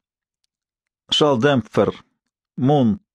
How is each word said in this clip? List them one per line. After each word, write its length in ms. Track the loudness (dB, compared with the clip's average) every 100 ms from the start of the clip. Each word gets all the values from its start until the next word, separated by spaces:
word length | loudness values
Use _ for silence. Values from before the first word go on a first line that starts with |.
| _ _ _ _ _ _ _ _ _ _ _
Шалдемпфер 840 | -2 0 0 0 -2 -2 -2 -2 -4 -14 _ _ _ _ -6
Мун 420 | -2 0 0 -2 -8